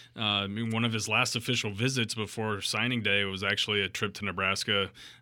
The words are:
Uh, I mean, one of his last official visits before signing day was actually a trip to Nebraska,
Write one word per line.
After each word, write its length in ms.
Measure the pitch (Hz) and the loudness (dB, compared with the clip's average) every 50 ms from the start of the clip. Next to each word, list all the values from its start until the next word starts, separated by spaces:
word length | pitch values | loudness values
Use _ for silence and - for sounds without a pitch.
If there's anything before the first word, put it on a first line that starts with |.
| - - - | -20 -14 -6
Uh, 40 | - 113 | -2 0
I 240 | 104 104 101 101 | 0 2 2 0
mean, 240 | 98 101 110 117 113 | -2 -2 -4 -2 -2
one 140 | 110 113 117 | 0 2 2
of 80 | 117 113 | 2 0
his 140 | 110 95 110 | 0 0 2
last 280 | 107 113 123 120 - | 2 2 2 2 0
official 360 | 120 107 - 123 117 - 107 101 | -2 0 0 0 0 0 -2 -2
visits 420 | 98 120 135 131 127 113 - - | 0 0 0 2 2 0 0 -2
before 480 | 113 107 95 - 117 110 110 104 98 95 | -4 -4 -4 -4 -4 -2 -2 -2 -2 -2
signing 400 | - - 107 113 123 127 120 104 | -2 0 0 0 0 0 2 2
day 220 | 101 98 101 101 | 4 4 4 2
was 180 | 98 95 95 101 | 2 0 0 0
actually 400 | 98 104 101 - - 104 104 98 | 2 2 2 2 2 2 2 2
a 60 | 92 | 0
trip 260 | - - 110 104 98 | -2 -2 -4 -4 -4
to 100 | - 101 | -4 -4
Nebraska, 680 | 98 90 92 95 95 95 - - - 107 101 98 90 - - - - - - | -4 -2 0 2 2 2 0 0 0 2 2 2 0 -4 -10 -20 -20 -20 -16